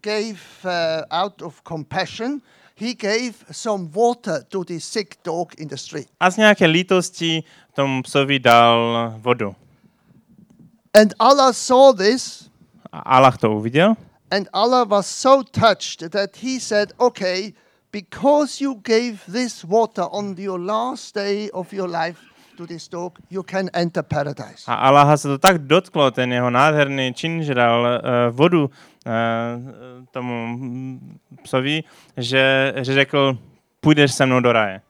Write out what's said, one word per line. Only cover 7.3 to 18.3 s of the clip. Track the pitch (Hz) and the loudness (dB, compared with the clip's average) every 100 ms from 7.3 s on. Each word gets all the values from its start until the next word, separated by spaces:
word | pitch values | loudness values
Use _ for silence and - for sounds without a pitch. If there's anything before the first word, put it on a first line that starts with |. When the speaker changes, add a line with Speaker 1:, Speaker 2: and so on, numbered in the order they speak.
| 160 156 _ _ - | -4 -6 _ _ -4
Speaker 2:
tomu | 139 135 | -2 -2
psovi | 123 143 135 139 | -2 -2 0 2
dal | 127 117 117 117 117 117 117 110 | 6 8 8 4 2 -2 -4 -6
vodu. | 117 120 104 95 _ _ _ _ _ _ _ _ _ _ - _ _ | -2 -2 -2 -10 _ _ _ _ _ _ _ _ _ _ -20 _ _
Speaker 1:
And | 208 214 - | 6 6 4
Allah | 226 285 269 | 2 4 4
saw | 240 - 254 269 220 | 0 0 6 6 6
this. | 190 254 - - - _ _ _ - | 0 0 -4 -16 -20 _ _ _ -20
Speaker 2:
A | 80 | -16
Allah | - 127 135 120 | 2 6 6 4
to | 113 | -2
uviděl. | 107 110 131 190 220 - _ _ | -2 -2 2 2 2 -6 _ _
Speaker 1:
And | 196 196 | -6 -4
Allah | 185 233 254 233 | -2 0 2 2
was | 202 185 | -2 -2
so | - 262 269 262 | -4 2 2 2
touched | - 226 190 - - 165 | 0 2 2 -6 -12 -8
that | 196 196 - | -6 -6 -8
he | 247 262 | -10 -10
said, | - 208 208 - | -4 -2 -2 0
"Okay, | 247 240 185 185 208 - _ _ _ | -2 0 -6 -4 -8 -14 _ _ _
because | 208 180 - 254 | -14 -14 -4 0